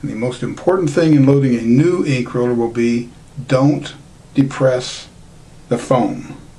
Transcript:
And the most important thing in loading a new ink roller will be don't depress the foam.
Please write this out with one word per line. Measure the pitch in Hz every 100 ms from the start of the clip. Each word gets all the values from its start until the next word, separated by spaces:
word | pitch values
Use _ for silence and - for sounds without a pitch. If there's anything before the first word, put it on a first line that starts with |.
And | 147
the |
most | 110 123 -
important | 110 - - 185 160
thing | 156 160
in | 151 135
loading | 139 135 117
a |
new | 113 127 170 180 151
ink | 131 120
roller | 127 123
will | 120 117
be | 117 117 120 117 - - - 117
don't | 131 143 143 - - - - -
depress | - 139 - 131 127 123 - - - - - - - -
the | 120
foam. | - 127 - - - - -